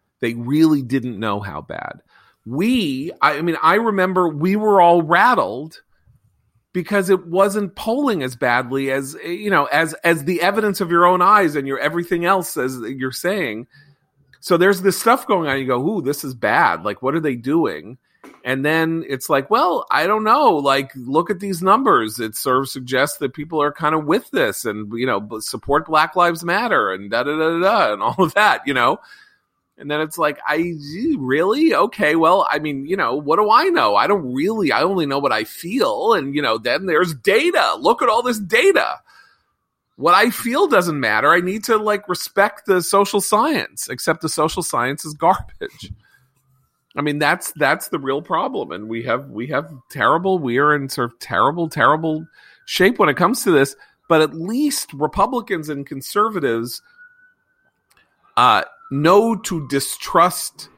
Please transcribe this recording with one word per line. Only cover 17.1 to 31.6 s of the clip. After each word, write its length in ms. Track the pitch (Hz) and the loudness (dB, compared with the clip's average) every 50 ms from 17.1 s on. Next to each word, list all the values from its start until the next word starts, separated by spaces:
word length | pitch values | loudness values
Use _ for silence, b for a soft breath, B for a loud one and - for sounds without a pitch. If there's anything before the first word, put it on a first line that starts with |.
| 143 | -2
are 60 | 170 | -2
they 160 | 156 151 127 | -2 -4 -4
doing?" 600 | 120 113 131 147 170 156 107 82 76 78 101 127 - B B B B B B B _ - | -4 -4 -2 0 0 0 0 -2 -6 -12 -16 -20 -20 B B B B B B B _ -6
And 180 | 123 131 135 135 | -4 -4 -2 0
then 440 | 147 156 165 165 160 165 165 156 - | 0 0 0 0 0 -2 -4 -4 -6
it's 220 | 139 127 - - | -8 -6 -4 0
like, 180 | 156 139 139 - | 0 0 0 2
"Well, 380 | 208 240 302 370 220 - - - | 0 2 2 2 0 -2 -2 -2
I 160 | - 139 156 | 0 0 2
don't 180 | 185 214 214 214 | 0 0 0 2
know. 320 | 214 233 294 302 240 180 | 2 2 4 4 4 4
Like, 340 | 147 139 139 135 139 139 - - | 4 2 2 2 2 0 -4 -8
look 340 | 135 120 123 139 160 175 175 | -14 -8 -2 0 0 0 0
at 100 | 208 175 | -2 -4
these 220 | 202 202 190 160 180 | -4 -6 -4 -2 2
numbers. 580 | 190 202 247 269 233 170 123 110 110 110 - | 2 2 4 4 4 2 2 2 0 -4 -6
It 140 | 117 110 107 | -6 -6 -6
sort 240 | - - 135 127 131 | -6 -2 0 0 0
of 100 | 135 127 | 0 -2
suggests 500 | - 139 127 120 131 127 139 143 - - | -8 -12 -8 -4 0 0 0 0 -2 -4
that 140 | 151 127 - | -6 -6 -6
people 300 | - 147 160 165 156 143 | -8 -12 -6 -2 -2 -2
are 100 | 147 143 | -2 -2
kind 220 | - 160 151 160 | -2 -2 0 0
of 100 | 160 151 | 0 0
with 260 | 143 160 - - - - | 0 0 -2 -2 -2 -2
this 340 | 208 139 107 98 - - | -2 0 0 -2 -4 -6
and, 260 | 117 104 107 107 104 110 117 | -6 -6 -6 -8 -8 -6 -4
you 80 | 123 | -2
know, 140 | 131 117 98 | -2 -2 -2
b-, 200 | 107 104 117 110 | -4 -6 -12 -10
support 460 | 110 - - 120 - - 139 151 160 | -10 -10 -10 -8 -4 -2 -2 -2 0
Black 280 | - 160 151 156 160 - | 0 2 2 2 2 2
Lives 300 | 185 175 170 170 165 170 | 2 2 2 0 -2 -4
Matter 480 | 170 175 202 240 233 196 131 107 98 95 | -4 -2 -2 0 0 0 0 0 0 -2
and 180 | 95 101 101 | -6 -6 -4
da, 120 | 110 120 127 | -2 -2 -2
da, 160 | 143 151 156 | -2 -2 0
da, 120 | 160 160 | 0 0
da, 100 | 165 170 | 0 0
da, 320 | 180 196 226 214 165 110 107 | 0 2 2 2 2 0 0
and 80 | 95 104 | 0 -2
all 140 | 117 120 - | -2 0 0
of 160 | 190 156 - | 0 2 2
that," 260 | 202 214 208 135 - - | 2 4 4 2 0 -2
you 80 | 139 139 | -2 0
know? 240 | 127 120 127 170 - b b b b b b b b b b _ _ _ _ _ | 2 2 2 0 -2 b b b b b b b b b b _ _ _ _ _
And 140 | - - 143 | -14 -10 -6
then 120 | 147 151 156 | -4 -4 -4
it's 160 | 156 - 170 | -4 -4 -2
like, 200 | 160 151 143 - - | -2 -2 -2 -4 -6
"I, 120 | 135 151 160 | -4 -2 -2
gee, 580 | 170 175 170 151 143 143 156 190 247 330 302 190 | -2 -4 -6 -10 -12 -12 -10 -6 -4 -2 -2 -2
really? 560 | 131 127 135 151 175 196 226 285 | -2 0 0 2 2 2 2 2